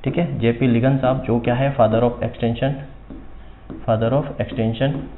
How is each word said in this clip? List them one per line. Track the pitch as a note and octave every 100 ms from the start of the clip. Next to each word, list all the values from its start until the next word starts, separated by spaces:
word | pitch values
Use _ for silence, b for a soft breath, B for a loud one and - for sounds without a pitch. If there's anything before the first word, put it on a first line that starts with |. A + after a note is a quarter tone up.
ठीक | C3 C#3
है, | F3 A#2+
जेपी | A#2 A#2 C3
लिगन्स | A#2 C3 C#3
आप, | C3 C3+
जो | - A#2
क्या | A#2
है? | B2 C#3 C3+
Father | A2 A2+
of | A#2+ A#2+
extension, | A2+ - A#2 A#2 C3+ C#3+ - - - - - B B B - -
father | - A2 A2+
of | C3+ - -
extension | A2+ - A2+ A2+ C3+ D3+ -